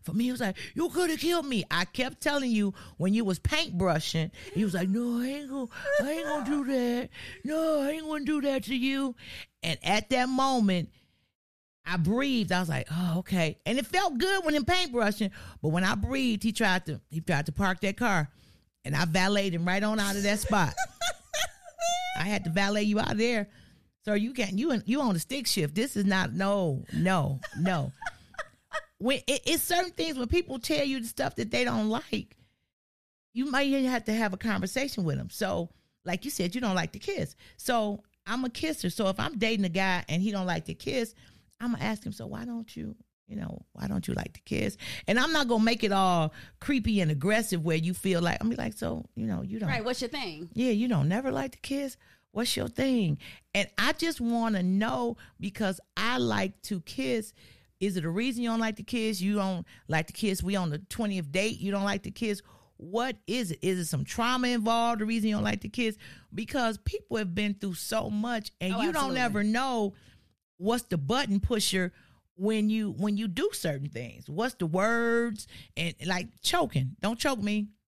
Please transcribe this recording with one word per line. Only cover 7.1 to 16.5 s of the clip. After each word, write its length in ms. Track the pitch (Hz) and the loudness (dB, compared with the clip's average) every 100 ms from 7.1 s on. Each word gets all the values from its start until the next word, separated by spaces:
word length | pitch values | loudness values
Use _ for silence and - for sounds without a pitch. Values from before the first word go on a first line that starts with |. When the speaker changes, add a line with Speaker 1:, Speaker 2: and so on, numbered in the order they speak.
| - - - - | -12 -16 -10 -4
Speaker 1:
No, 360 | 311 320 302 | 0 2 2
I 100 | 277 | 0
ain't 120 | 320 311 | -4 -4
gonna 180 | 302 277 | -4 0
do 160 | 302 | 0
that 220 | 277 269 | 2 0
to 120 | - 262 | -2 0
you." 400 | 262 269 269 240 - - - _ | 0 0 -2 -4 -14 -16 -16 _
And 160 | 165 156 | -4 -2
at 260 | - 208 214 | 0 0 2
that 180 | 254 254 | 2 2
moment, 600 | 262 269 254 202 180 160 - _ _ _ _ _ _ _ _ 151 | 4 4 4 4 2 -2 -12 _ _ _ _ _ _ _ _ -4
I 120 | 180 | 0
breathed. 540 | 160 233 277 247 175 | 2 2 2 0 2
I 80 | 180 | 0
was 80 | 175 | 0
like, 180 | 135 - | -2 -2
"Oh, 280 | 160 180 165 | -2 0 0
okay." 380 | - 190 160 - - | 0 2 2 0 -2
And 120 | 247 | -2
it 80 | 240 | 2
felt 320 | 359 381 254 | 0 2 2
good 260 | 370 392 | 2 2
when 120 | 330 294 | 2 2
him 100 | 254 | 4
paintbrushing, 680 | 359 359 240 208 208 196 - - - | 2 2 2 2 2 -2 -4 -18 -4
but 80 | 151 | 0
when 140 | 165 | 2
I 120 | 185 214 | 2 2
breathed, 480 | 226 269 254 208 | 0 2 2 2
he 80 | 226 | 0